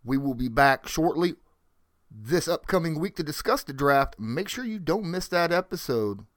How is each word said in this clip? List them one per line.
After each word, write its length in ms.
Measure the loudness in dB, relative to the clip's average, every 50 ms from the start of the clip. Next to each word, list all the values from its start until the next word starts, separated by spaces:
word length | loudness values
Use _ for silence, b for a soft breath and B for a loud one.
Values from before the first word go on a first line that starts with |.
| -2
We 140 | 0 -2
will 180 | 0 0 -2 -2
be 120 | -2 -4
back 400 | 0 4 6 6 6 6 2 -2
shortly 480 | -6 -2 2 2 2 2 2 0 0 -2 _ _ _ _ _ _ _ _ _ _ _ _ _ _ _
this 380 | -20 -16 -2 0 0 0 2
upcoming 520 | 0 -2 -2 -2 0 0 0 0 0 -2 -2
week 160 | -4 -4 -4
to 60 | -6 -6
discuss 400 | -6 -6 -8 -4 -4 -4 -4 -4
the 100 | -8 -6
draft. 460 | 0 2 4 6 4 4 2 -2 -8
Make 280 | -8 -4 -4 -4 -4 -6
sure 140 | -8 -8 -6
you 160 | -6 -6 -4
don't 320 | -2 0 0 0 -2 -4
miss 160 | -4 -4 -4
that 240 | 0 0 2 2 4
episode. 760 | 2 0 0 _ -8 -8 -4 -2 0 2 2 0 -2 -6 -10 _ _